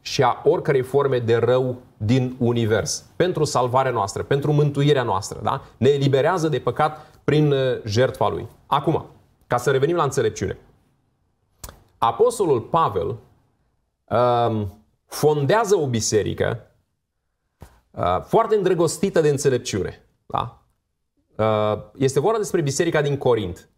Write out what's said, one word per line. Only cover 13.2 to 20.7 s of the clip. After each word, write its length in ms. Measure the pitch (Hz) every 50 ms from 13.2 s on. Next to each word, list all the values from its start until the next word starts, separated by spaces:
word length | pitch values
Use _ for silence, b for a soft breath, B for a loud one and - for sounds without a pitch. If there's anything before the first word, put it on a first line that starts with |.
| - _ _ _ _ _ _ _ _ _ _ _ _ _ _ _ _
um, 800 | _ - 113 123 123 120 120 120 117 110 110 104 98 - - _ _ _ _ _
fondează 680 | _ - - - 151 151 147 139 135 190 - 302 196 202
o 100 | 190 151
biserică, 840 | 135 120 113 107 - - 107 95 98 98 - 101 98 117 117 - _ _ _ _ _ _ _ _ _ _ _ _ _ _ _ _ _ _ _ B B B B B _
uh, 300 | _ 113 113 87 90 90 -
foarte 340 | - - 202 226 220 214
îndrăgostită 640 | 214 190 185 185 165 175 160 - - - 196 190 180
de 80 | 160 151
înțelepciune, 800 | 143 131 - 143 123 123 - - - 101 87 80 - - _ _ _ _ _
da? 360 | _ - - - 123 - _ _ _